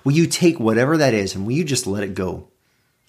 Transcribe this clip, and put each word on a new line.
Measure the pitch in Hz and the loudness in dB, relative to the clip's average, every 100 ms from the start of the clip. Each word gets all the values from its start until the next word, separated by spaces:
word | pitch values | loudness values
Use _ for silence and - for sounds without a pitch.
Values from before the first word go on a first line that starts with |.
Will | 139 | 0
you | 151 160 | 2 2
take | - 175 131 | 2 2 2
whatever | 110 110 131 160 | 2 2 2 2
that | 135 | 2
is | 110 95 | 2 -2
and | 95 101 | -4 -4
will | |
you | 139 | -4
just | 156 127 95 | -2 -4 -4
let | 101 | -4
it | 98 | -6
go? | 95 90 85 - _ _ _ _ _ | -6 -6 -8 -14 _ _ _ _ _